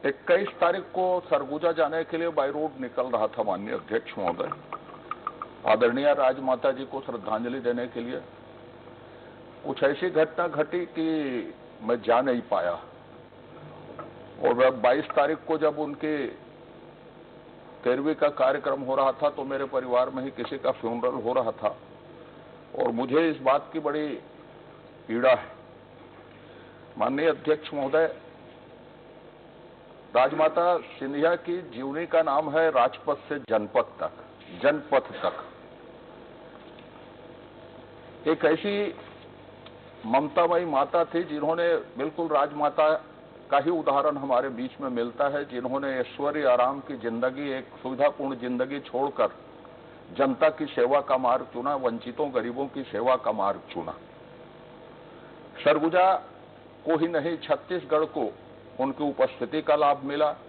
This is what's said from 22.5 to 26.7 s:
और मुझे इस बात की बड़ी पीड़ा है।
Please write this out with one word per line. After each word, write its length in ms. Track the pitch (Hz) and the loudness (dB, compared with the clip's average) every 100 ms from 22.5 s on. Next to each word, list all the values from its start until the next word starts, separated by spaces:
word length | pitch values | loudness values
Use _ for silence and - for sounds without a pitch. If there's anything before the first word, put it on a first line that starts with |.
| - - - | -20 -14 -2
और 100 | 127 | -2
मुझे 420 | 117 127 143 165 | 0 2 4 4
इस 80 | 143 | 2
बात 320 | 131 143 - | 2 2 2
की 80 | 160 | -4
बड़ी 280 | 147 151 151 127 - - - - - - - - - | -2 -2 -4 -8 -12 -20 -20 -20 -20 -20 -20 -20 -6
पीड़ा 260 | 113 127 | 2 4
है। 120 | 120 - - - - - - - - - - - - - | 4 2 -18 -20 -20 -20 -20 -20 -20 -20 -20 -20 -20 -20